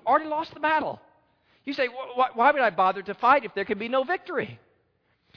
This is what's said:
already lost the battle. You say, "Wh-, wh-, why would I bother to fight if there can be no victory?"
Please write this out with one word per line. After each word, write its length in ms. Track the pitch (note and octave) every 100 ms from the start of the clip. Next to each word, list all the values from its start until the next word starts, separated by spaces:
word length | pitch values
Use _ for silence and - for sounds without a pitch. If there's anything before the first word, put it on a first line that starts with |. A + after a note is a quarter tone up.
| -
already 240 | C#4+ D#4
lost 240 | D4+ D#4+
the 60 | -
battle. 420 | D4+ D#4 C#4+ A2+ _ _ _ _ _ _ -
You 80 |
say, 140 | C#4+ B3
"Wh-, 280 | B3 C4 B3
wh-, 200 | B3+ A3
why 160 | B3+
would 100 | D4
I 80 | A#3
bother 320 | E3+ F#3 G3
to 100 | F#3+
fight 320 | G3 A#3+ C#4 G#3+
if 80 |
there 120 | G3 G3
can 140 | G3+
be 100 | A#3
no 140 | C4
victory?" 560 | C4+ F4+ - D4+ - A#2 _ _ _ _ _ _ _